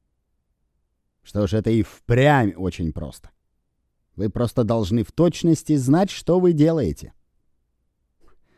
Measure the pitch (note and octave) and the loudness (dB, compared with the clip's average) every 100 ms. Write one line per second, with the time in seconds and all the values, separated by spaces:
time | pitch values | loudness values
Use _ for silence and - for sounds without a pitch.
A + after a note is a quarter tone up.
0 | _ _ _ _ _ _ _ _ _ _ | _ _ _ _ _ _ _ _ _ _
1 | _ _ - G2+ G2+ A2 A2 A2+ G2+ - | _ _ -10 -4 -2 0 0 0 -2 -8
2 | - A#2 C#3+ C#3+ G#2 E2+ F#2 - E2 D2+ | -2 2 4 4 2 -2 -6 -4 -6 -8
3 | C#2+ - - _ _ _ _ _ _ _ | -12 -16 -20 _ _ _ _ _ _ _
4 | _ - G2+ - A#2+ - G#2+ A#2 F#2+ A#2+ | _ -6 -6 -4 -4 -2 -2 -2 -2 -2
5 | - - E3+ - E3+ D#3 - D3+ B2+ D#3+ | -4 0 0 0 0 0 0 -2 2 2
6 | G3 - - F3+ F3+ D#3 D#3 E3 F#2+ D2 | 0 -4 -2 2 2 4 2 2 -2 -6
7 | - - _ _ _ _ _ _ _ _ | -12 -20 _ _ _ _ _ _ _ _
8 | _ _ - _ _ | _ _ -20 _ _